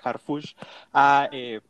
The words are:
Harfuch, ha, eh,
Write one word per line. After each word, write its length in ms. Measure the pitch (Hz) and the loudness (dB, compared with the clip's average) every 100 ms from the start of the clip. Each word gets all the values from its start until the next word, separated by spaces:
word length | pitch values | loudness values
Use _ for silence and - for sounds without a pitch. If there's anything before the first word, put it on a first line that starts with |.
Harfuch, 520 | 123 113 - 147 151 - - - - | -6 -8 -8 -8 -10 -18 -20 -20 -4
ha, 380 | 139 139 143 143 | 2 4 4 2
eh, 300 | 135 123 110 - | -6 -10 -10 -12